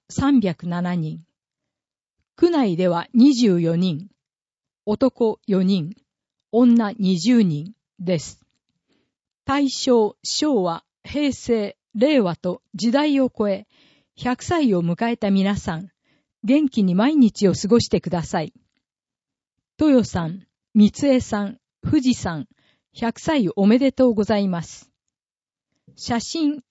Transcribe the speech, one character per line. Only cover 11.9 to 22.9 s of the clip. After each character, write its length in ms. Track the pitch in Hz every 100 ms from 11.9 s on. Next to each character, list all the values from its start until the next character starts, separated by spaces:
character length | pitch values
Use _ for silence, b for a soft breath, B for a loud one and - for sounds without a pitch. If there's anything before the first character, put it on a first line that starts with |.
| 214
令 240 | 269 294
和 160 | 190 165
と 260 | 180 180 _ 170
時 160 | 220
代 280 | 254 302 277
を 120 | 254 -
超 140 | 208
え、 160 | 196 208 _ _ _ _ -
百 280 | 240 247
歳 320 | - 349 277 180
を 80 |
迎 260 | 170 175 233
え 80 | 233
た 140 | 202
皆 260 | 196 196 202
さ 200 | - 160
ん、 120 | 190 _ _ _ _ _
元 260 | 208 277 294
気 140 | -
に 100 | 190
毎 220 | 180 247 311
日 320 | 226 - 202
を 60 |
過 140 | 165 196
ご 120 | 233
し 100 | -
て 120 | 190
く 100 | 170
だ 100 | 170
さ 220 | 151 185
い。 100 | 156 - _ _ _ _ _ _ _ _ _ _ _ -
豊 240 | 302 254 208
さ 220 | 185 165
ん、 180 | 190 - _ _ 220
光 400 | 208 - 285 254
恵 60 |
さ 220 | - 208 202
ん、 120 | - _ _
富 220 | - 302
士 100 | 254
さ 220 | 240 196 160
ん、 120 | - _ _ _ _